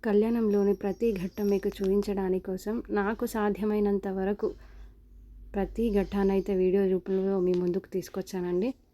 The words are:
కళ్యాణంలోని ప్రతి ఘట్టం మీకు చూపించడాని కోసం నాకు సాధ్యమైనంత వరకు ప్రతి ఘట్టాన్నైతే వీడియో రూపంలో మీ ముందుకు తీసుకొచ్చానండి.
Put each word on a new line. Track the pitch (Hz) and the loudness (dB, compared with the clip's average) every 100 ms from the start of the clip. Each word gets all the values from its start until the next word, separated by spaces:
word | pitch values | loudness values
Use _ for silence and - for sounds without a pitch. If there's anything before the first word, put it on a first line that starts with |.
కళ్యాణంలోని | 226 208 220 233 220 202 196 | 4 4 4 2 2 2 2
ప్రతి | 196 202 185 233 | 2 -2 0 0
ఘట్టం | 196 180 - 202 | 0 -4 -2 0
మీకు | 196 202 | 0 0
చూపించడాని | - 196 202 202 196 190 185 | -2 0 2 0 -2 0 -2
కోసం | 180 185 - 233 - | -2 -8 -4 -6 -4
నాకు | 208 196 220 233 | -2 -2 -2 -4
సాధ్యమైనంత | 226 208 190 214 208 208 202 196 | -2 -2 0 0 2 2 2 -2
వరకు | 190 190 208 220 - - - - - - - - - - | -2 -2 0 -4 -6 -18 -20 -20 -20 -20 -20 -20 -20 -8
ప్రతి | 202 190 - 233 202 | -4 -4 0 0 2
ఘట్టాన్నైతే | 180 202 196 196 185 190 | 0 2 2 2 2 2
వీడియో | 185 196 190 | 4 4 4
రూపంలో | 185 185 190 190 196 | 2 0 0 2 2
మీ | 180 | 2
ముందుకు | 180 180 180 - | 2 0 -2 -4
తీసుకొచ్చానండి. | 190 - 196 185 190 180 175 226 269 _ | -8 -6 -8 -6 -4 -2 0 -2 -4 _